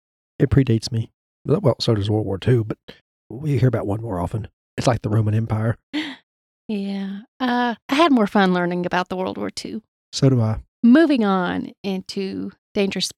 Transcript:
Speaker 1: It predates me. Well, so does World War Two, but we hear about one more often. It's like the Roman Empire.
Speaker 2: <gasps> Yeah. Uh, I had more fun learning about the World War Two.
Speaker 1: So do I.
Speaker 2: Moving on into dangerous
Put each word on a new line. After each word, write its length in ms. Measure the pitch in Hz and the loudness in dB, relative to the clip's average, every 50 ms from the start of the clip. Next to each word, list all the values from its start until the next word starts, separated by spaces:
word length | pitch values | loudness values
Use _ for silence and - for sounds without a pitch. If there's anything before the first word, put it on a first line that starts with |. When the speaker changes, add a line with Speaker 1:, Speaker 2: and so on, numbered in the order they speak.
| _ _ _ _ _ _ _ | _ _ _ _ _ _ _
Speaker 1:
It 120 | - - - | 0 0 4
predates 420 | - 139 131 - 113 113 - - | 4 2 4 4 2 0 0 -4
me. 220 | 120 113 107 - _ _ _ _ _ _ _ | -4 -4 -6 -6 _ _ _ _ _ _ _
Well, 320 | - 135 - - 131 - - | -2 0 2 2 0 0 2
so 160 | - - 113 | 0 0 0
does 140 | 101 98 107 | 0 0 0
World 160 | 107 107 104 | 0 -2 -2
War 120 | 98 98 | -2 -6
Two, 280 | 92 - - 127 117 107 | -2 2 2 2 2 2
but 120 | 110 110 - _ - - _ _ _ _ _ _ _ | -2 -6 -12 _ -20 -20 _ _ _ _ _ _ _
we 280 | 107 123 156 151 143 | -14 -8 -4 -2 0
hear 120 | 117 131 127 | 2 2 2
about 180 | 120 107 95 | 2 0 -2
one 140 | 101 98 110 | -2 -4 -4
more 180 | 113 117 92 87 | -4 -6 -4 -4
often. 300 | 90 - - 107 107 - - _ _ _ _ | -4 -4 -4 -6 -8 -8 -14 _ _ _ _
It's 120 | - - | -2 0
like 140 | - 113 - | 0 0 0
the 80 | - 110 | -2 0
Roman 240 | 107 113 104 107 104 | 0 0 2 2 0
Empire. 420 | 113 113 110 107 110 110 117 - - _ _ - | 0 -2 -2 -4 -2 -2 -4 -4 -6 _ _ -8
Speaker 2:
<gasps> 100 | 302 311 294 254 - _ _ _ _ _ _ _ _ _ - | -6 -6 -6 -12 -16 _ _ _ _ _ _ _ _ _ -8
Yeah. 500 | 214 202 196 196 196 196 196 196 196 196 233 _ _ _ | -6 -6 -4 -6 -6 -6 -6 -8 -10 -12 -14 _ _ _
Uh, 360 | 254 247 240 247 247 240 220 - _ | -4 -2 0 0 0 -2 -4 -6 _
I 80 | - 269 | -4 0
had 160 | 285 339 330 | 2 4 4
more 160 | 269 240 208 | 4 4 2
fun 260 | - - 208 190 185 180 | 2 4 2 4 4 2
learning 320 | 180 175 175 180 180 175 | 2 0 0 -2 -2 -4
about 220 | 180 - 180 180 | -2 -2 -2 -2
the 80 | - 185 | -4 -6
World 220 | 185 185 196 190 | -6 -4 -6 -6
War 120 | 196 208 196 | -6 -8 -8
Two. 320 | - - - - - 220 - _ _ _ _ _ | -8 -10 -10 -10 -10 -12 -12 _ _ _ _ _
Speaker 1:
So 180 | - - 139 135 | -2 2 2 4
do 120 | 135 123 | 4 4
I. 160 | 113 110 110 113 - _ _ _ - | 2 0 -2 -4 -6 _ _ _ 6
Speaker 2:
Moving 400 | 233 247 311 339 285 294 233 214 | 6 8 8 6 6 4 2 2
on 480 | 202 190 185 180 180 180 - - - - _ | 2 0 0 0 -2 -4 -4 -6 -8 -12 _
into 680 | - 196 190 190 - - - 202 196 190 196 190 190 196 - _ _ _ _ | -8 -8 -6 -6 -8 -8 -8 -8 -6 -6 -8 -8 -10 -10 -12 _ _ _ _
dangerous 400 | 214 196 196 - 190 180 - - | -2 -2 -2 -2 -4 -6 -6 -8